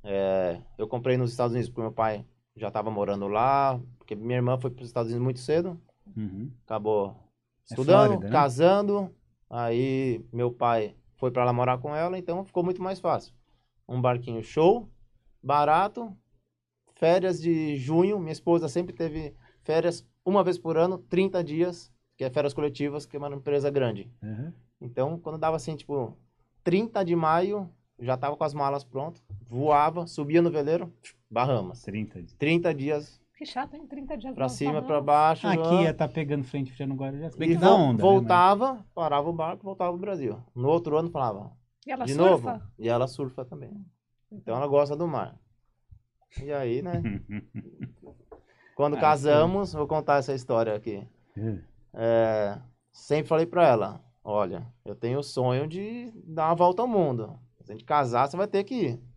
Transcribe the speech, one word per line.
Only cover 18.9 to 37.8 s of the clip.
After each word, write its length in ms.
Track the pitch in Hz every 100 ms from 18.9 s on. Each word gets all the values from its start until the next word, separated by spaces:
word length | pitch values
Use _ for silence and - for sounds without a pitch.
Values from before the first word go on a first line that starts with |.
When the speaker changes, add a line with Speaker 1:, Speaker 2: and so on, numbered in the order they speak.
Speaker 1:
teve 400 | - 165 156 151 - _ _
férias 440 | - 160 170 170 _ _
uma 200 | 185 196
vez 140 | 180 175
por 180 | 160 160
ano, 220 | 175 185
trinta 440 | - 175 190 185
dias, 500 | 156 156 180 175 - _ _ _
que 80 |
é 60 | 131
férias 240 | 139 143
coletivas, 520 | 151 147 - 143 147 147
que 100 | 143
é 20 |
uma 160 | 143
empresa 360 | 139 139 143 143
grande. 400 | 143 123 101 - _
Speaker 2:
Uhum. 300 | 107 107 156 - _ _
Speaker 1:
Então, 380 | 127 123 135 170
quando 200 | 165 156
dava 180 | 160 160
assim, 180 | -
tipo, 420 | 151 - 143 117 - _ _ _ _
trinta 420 | - 185 226 208
de 120 | 175 170
maio, 520 | 156 165 190 208 175 _ _ -
já 180 | 120 127
tava 200 | 139 147
com 80 |
as 100 | 156
malas 300 | 147 139 139
prontas, 380 | 131 135 156 165 _ - -
voava, 580 | 120 147 147 151 165 170
subia 340 | - 147 165
no 100 | 170
veleiro, 420 | 151 143 175 175 - - _ _
Bahamas. 520 | 113 131 120 92 -
Speaker 2:
Trinta 360 | - 104 107 92
dias. 140 | 85
Speaker 1:
Trinta 380 | - 147 165 170
dias 460 | 147 139 151 151 _ _ _
Speaker 3:
Que 80 |
chato, 300 | 294 254 285
hein? 120 | 294 302
Trinta 280 | 285 269 294
dias 160 | 262
Speaker 1:
pra 100 | 247
Speaker 3:
nas 80 | 131
Speaker 1:
cima, 280 | 123 143 151
pra 200 | 151 147
Speaker 3:
Bahamas. 400 | 143 147 156 160
Speaker 1:
baixo, 40 | 208
Speaker 2:
Aqui 260 | 170 160 175
Speaker 1:
né? 60 |
Speaker 2:
ia 100 | 170
tá 120 | - 156
pegando 360 | 160 143 147
frente 280 | 127 143 131
fria 140 | - 139
no 80 |
Guarujá, 360 | 131 135 139 160
se 60 | 160
bem 120 | 160
Speaker 1:
E 40 |
Speaker 2:
que 60 | 165
dá 80 | 185
Speaker 1:
vo-, 40 |
Speaker 2:
onda, 120 | 196